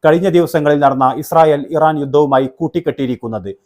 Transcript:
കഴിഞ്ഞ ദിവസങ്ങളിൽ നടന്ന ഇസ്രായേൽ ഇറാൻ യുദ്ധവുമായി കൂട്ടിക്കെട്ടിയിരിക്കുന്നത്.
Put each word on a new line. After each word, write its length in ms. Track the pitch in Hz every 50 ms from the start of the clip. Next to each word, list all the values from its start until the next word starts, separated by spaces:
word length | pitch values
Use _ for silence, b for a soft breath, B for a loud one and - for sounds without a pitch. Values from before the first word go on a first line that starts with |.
| -
കഴിഞ്ഞ 240 | 156 151 170 180 196 165
ദിവസങ്ങളിൽ 440 | 175 170 - - 165 147 147 147 143 143
നടന്ന 240 | 139 135 131 135 127 127 127 147
ഇസ്രായേൽ 380 | - - 170 160 156 151 143 139 - 156
ഇറാൻ 180 | 156 151 156 156 151 143
യുദ്ധവുമായി 440 | 135 131 147 151 139 139 131 135 131 - _
കൂട്ടിക്കെട്ടിയിരിക്കുന്നത്. 880 | 165 151 _ 175 165 160 135 - 139 123 127 113 - 117 110 107 90 98 98 _ _